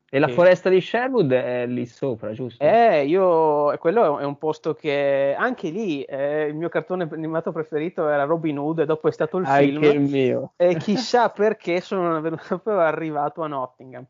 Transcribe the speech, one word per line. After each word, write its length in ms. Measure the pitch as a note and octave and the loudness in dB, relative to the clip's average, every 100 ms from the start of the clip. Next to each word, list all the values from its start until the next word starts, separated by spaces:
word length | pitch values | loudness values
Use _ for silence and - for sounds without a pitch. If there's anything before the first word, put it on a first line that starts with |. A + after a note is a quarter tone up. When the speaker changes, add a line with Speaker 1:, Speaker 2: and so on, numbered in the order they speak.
| - | -4
Speaker 1:
E 100 | C3+ | 0
la 80 | D3 | 0
Speaker 2:
Sì. 60 | |
Speaker 1:
foresta 360 | B2 F3+ F3+ F#3+ | 4 4 6 4
di 100 | F#3 | 2
Sherwood 520 | - A3+ C4 B3 C#3+ | 2 -2 0 0 2
è 320 | B2+ B2+ B2 A#2+ | 2 0 -4 -4
lì 200 | B2 B2 | -4 -8
sopra, 460 | - C3+ A2+ G#2+ | -6 -6 -6 -8
giusto? 320 | A2+ B2 - D3+ | -8 -10 -2 2
Speaker 2:
Eh, 400 | A3 A#3 D#3 C#3 | 6 6 4 2
io, 640 | F#3+ F#3 E3 D#3+ D3 D3 | 2 4 4 4 2 0
e 40 | C#3+ | 0
quello 260 | E3 A3 F3 | 0 2 2
è 20 | |
un, 120 | C#3 | 2
è 40 | |
un 140 | C#3+ C#3+ | -4 -4
posto 360 | D#3 D3+ E3 | -6 -4 -4
che 640 | D3 D#3 C#3+ C#3 C#3 C#3 C3+ | -4 -2 0 2 2 0 0
anche 320 | A#3 B3 E3 | -2 -2 -6
lì, 340 | F#3 G#3 C#3+ | -4 -4 -4
eh, 420 | A#2+ C3+ C#3+ D3+ D3+ | -6 -6 -2 -2 -2
il 80 | D3+ | -4
mio 140 | E3+ | -4
cartone 380 | E3 D#3+ F#3 D#3+ | -4 -4 -6 -6
animato 400 | D#3+ D#3+ D#3+ E3+ | -6 -6 -4 -4
preferito 560 | D#3+ D3+ D3+ E3+ F#3 D3+ | -6 -6 -4 -6 -4 -2
era 160 | D3 | 0
Robin 340 | C#3+ E3+ D#3 C#3+ | 0 -2 -2 -4
Hood 220 | C#3+ E3 | -4 -2
e 60 | D3+ | -2
dopo 240 | D#3 D#3 | 0 -2
è 20 | |
stato 260 | - D#3 F3+ | -2 -4 -4
il 80 | E3 | 0
Speaker 1:
Anche 200 | C#3 C#3 | 4 4
Speaker 2:
film. 280 | D3+ D3+ | 4 4
Speaker 1:
il 60 | C#3+ | 4
mio. 520 | C#3+ C#3 B2+ B2 C3+ - | 2 2 0 0 -4 0
Speaker 2:
E 220 | F3 E3 | 2 2
chissà 520 | G#3 G3+ A3+ A#3+ G#3+ | 0 -2 0 2 2
<laughs> 0 | |
perché 520 | - G#3+ G#3+ F3+ F3 | 0 -2 -2 -4 -4
sono 400 | - G3 E3+ D#3+ | -4 -4 -2 -2
venuto, 220 | D#3+ D#3 - | -4 -6 -6
proprio 320 | F3+ A3+ G3 | -6 -2 0
arrivato 640 | D#3+ E3 D#3+ D3 D3 E3+ | 0 0 -4 -4 -4 -4
a 60 | D#3 | -8
Nottingham 580 | C#3 B2+ _ C3 B2+ | -6 -10 _ -20 -20